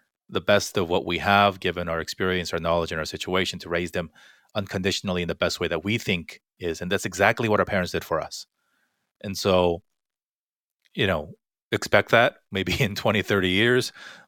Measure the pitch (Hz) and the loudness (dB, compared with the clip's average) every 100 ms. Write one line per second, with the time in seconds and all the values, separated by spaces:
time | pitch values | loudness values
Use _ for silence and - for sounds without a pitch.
0 | _ _ _ 101 92 101 - - 82 87 | _ _ _ -4 2 2 2 -2 0 0
1 | 78 85 95 101 101 92 92 87 85 82 | 0 -2 2 4 4 2 -4 -4 -4 -4
2 | 80 - 92 92 85 85 82 85 82 80 | -4 -2 0 0 -2 -2 0 0 0 -4
3 | 78 80 - 92 92 90 85 85 87 90 | -6 -8 -2 0 0 -4 -4 -2 -2 -4
4 | 82 - - _ _ 110 98 101 92 90 | -8 -10 -20 _ _ -8 -4 -2 -2 -2
5 | 98 90 85 - 87 - 85 82 95 113 | -2 -2 -2 -2 -2 0 -2 -2 -2 -2
6 | - 90 80 - _ _ 87 80 90 95 | -2 -4 -6 -16 _ _ -6 -4 -2 -2
7 | 104 - 101 120 117 104 95 98 87 87 | -2 2 2 2 2 2 2 0 -2 -4
8 | - 80 - - - _ _ _ _ _ | -2 -4 -4 -10 -18 _ _ _ _ _
9 | _ _ 104 95 107 92 90 85 - _ | _ _ -10 -2 2 4 4 0 -6 _
10 | _ _ _ _ _ _ _ _ _ - | _ _ _ _ _ _ _ _ _ -2
11 | 104 82 73 - _ _ _ 104 - 107 | 0 0 -4 -14 _ _ _ -6 2 2
12 | - 117 123 - _ 98 92 - 107 98 | 4 4 4 0 _ -6 -2 0 -2 0
13 | 113 104 - 101 92 92 117 123 - - | 0 0 2 2 2 4 4 4 0 -6
14 | - - | -18 -20